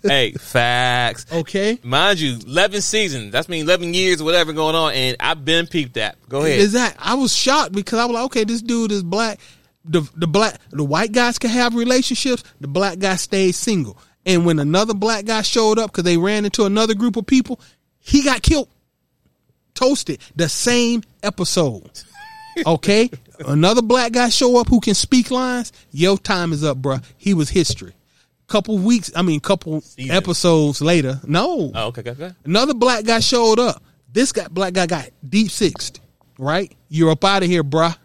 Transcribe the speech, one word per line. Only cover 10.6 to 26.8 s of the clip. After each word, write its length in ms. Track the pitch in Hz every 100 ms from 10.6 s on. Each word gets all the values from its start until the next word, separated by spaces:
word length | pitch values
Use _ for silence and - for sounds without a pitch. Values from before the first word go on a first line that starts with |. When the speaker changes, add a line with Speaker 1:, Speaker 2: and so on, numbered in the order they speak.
| -
Speaker 2:
the 140 | 143
white 260 | 143 156 220
guys 280 | 233 240 240
can 120 | 233
have 240 | 240 240
relationships. 680 | 233 240 254 254 240 269 247 - _
The 80 | 139
black 320 | 151 196 175
guy 160 | 190 185
stayed 360 | - 196 185 175
single. 420 | - 196 117 - _ _
And 220 | - 180 170
when 140 | 160
another 340 | 143 175 220
black 300 | 202 214 220
guy 180 | 208 220
showed 360 | - 240 220 220
up 140 | 220
'cause 120 | -
they 120 | 180 170
ran 280 | 185 214
into 200 | 208 -
another 300 | 196 208 220
group 220 | 208 240 220
of 100 | 208
people, 340 | 262 - 254 - _ _ _
he 240 | - 285
got 200 | 277 240
killed. 260 | - 311 - _ _ _ _ _ _ _ _ _ _
Toasted. 460 | - 262 285 - 143 - 151
The 120 | 165
same 540 | - 240 240 233 233 - _
episode. 680 | 208 - 175 185 147 104 - -
Speaker 1:
<laughs> 40 | - - - - 880 - 220
Speaker 2:
Okay? 420 | 165 - 208 240 - _ - 135
Another 340 | 147 175 240
black 320 | 220 254 240
guy 160 | 240 240
show 320 | - 247 247
up 80 | 233
who 100 | 240
can 140 | 220
speak 380 | 196 - 254 226
lines. 420 | 254 254 247 240 _ _
Your 280 | 139 175 196
time 340 | - 190 170
is 100 | 151
up, 140 | 151 135